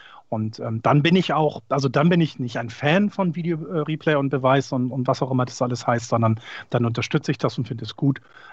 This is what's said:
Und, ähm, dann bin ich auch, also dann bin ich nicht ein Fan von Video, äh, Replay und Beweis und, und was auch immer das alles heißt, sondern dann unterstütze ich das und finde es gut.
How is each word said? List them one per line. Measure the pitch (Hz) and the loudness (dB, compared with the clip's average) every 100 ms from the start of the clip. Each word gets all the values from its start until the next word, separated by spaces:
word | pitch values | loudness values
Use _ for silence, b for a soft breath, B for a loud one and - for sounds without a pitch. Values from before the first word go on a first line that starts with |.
| B B _ | B B _
Und, | 110 110 - | -4 -4 -6
ähm, | 120 113 | -6 -2
dann | 113 143 | 2 4
bin | 151 | 6
ich | 185 170 | 4 4
auch, | 147 151 - - | 0 0 -2 -4
also | 135 135 | -2 2
dann | 139 170 | 2 4
bin | 175 | 4
ich | 156 - | 2 -2
nicht | 123 120 | -6 -6
ein | 117 | -8
Fan | - 147 180 208 | -4 0 2 2
von | - 185 170 | 0 -2 -2
Video, | 170 160 - | -4 -4 -4
äh, | 175 | -4
Replay | 151 156 - 147 | -2 -2 0 2
und | 139 | 2
Beweis | 135 127 139 131 | 2 4 4 2
und, | 131 127 | -2 -2
und | 131 123 | -2 -2
was | - | 0
auch | 127 | 0
immer | 127 | 0
das | 123 - | -2 -2
alles | 123 123 - | -4 -2 0
heißt, | 120 117 | -2 0
sondern | 113 113 110 B B B | 2 2 0 B B B
dann | 120 117 | 0 0
unterstütze | 117 - 156 - | -2 -2 -2 -2
ich | 131 | -2
das | 127 - | -2 -4
und | 120 | -6
finde | 117 | -8
es | 107 | -10
gut. | - 139 135 B B B | -2 0 0 B B B